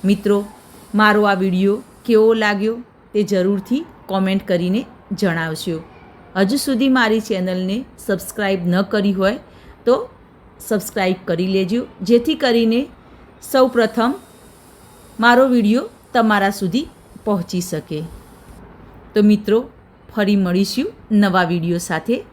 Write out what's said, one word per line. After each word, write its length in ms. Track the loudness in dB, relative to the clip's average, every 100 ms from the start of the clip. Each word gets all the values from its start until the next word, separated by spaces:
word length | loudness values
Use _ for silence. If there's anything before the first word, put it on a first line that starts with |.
| 0
મિત્રો, 400 | 0 2 0 -2 -16 -20 -20 -6 2
મારો 280 | 4 4
આ 100 | 2
વીડિયો 500 | 2 0 0 0 0 -6 -14 0
કેવો 280 | 4 4
લાગ્યો 440 | 4 0 0 -4 -6 -12 _ _
તે 100 | -4
જરૂરથી 600 | 0 0 0 -2 -2 -4 -4 -18 -6
કોમેન્ટ 420 | -2 0 -2 -2
કરીને 380 | -2 0 -2 -6 -18 -12
જણાવશો. 720 | -4 -2 -2 -6 -8 -8 -8 -10 -20 -20 -20 -10 -2
હજુ 220 | 0 0
સુધી 320 | -2 0 2
મારી 300 | 2 2 0
ચેનલને 680 | -2 -4 -2 -4 -4 -6 -8 -12 -6
સબસ્ક્રાઇબ 540 | -6 -6 -6 -2 -2 0
ન 160 | 0
કરી 320 | 0 0 0
હોય 260 | 0 0 -2 -12 -20 -20 -6 0
તો 240 | 0 -2 -16 -20 -20 -20 -20 -4
સબસ્ક્રાઇબ 480 | -4 -4 -4 -2 -2 -4
કરી 220 | -2 0
લેજો, 400 | 0 0 -2 -4 -10
જેથી 340 | 2 2 2 -2
કરીને 520 | 2 2 2 0 -4 -12 -20 -20 -20 -20 -2
સૌપ્રથમ 600 | 2 2 2 0 0 -2 -2 -12 -20 -20 -20 -20 -20 -20 -20 -20 0
મારો 280 | 4 6 4
વીડિયો 420 | 4 2 0 -2 -16 -4
તમારા 360 | 0 2 2 0
સુધી 380 | -2 -4 -4 -6 -14 -20 -10
પહોંચી 380 | -4 -4 -4 -6
શકે. 420 | -6 -8 -8 -10 -10 -16 -20 -20 -20 -20 -20 -20 -20 -20 -4 2
તો 60 |
મિત્રો, 480 | 4 4 2 0 0 -18 _ _ -10 -2
ફરી 200 | 0 2
મળીશું 560 | 2 0 0 -2 -6 -8 0
નવા 320 | 2 4 2
વીડિયો 340 | 0 -2 -2 -4
સાથે. 480 | -4 -6 -2 -4 -6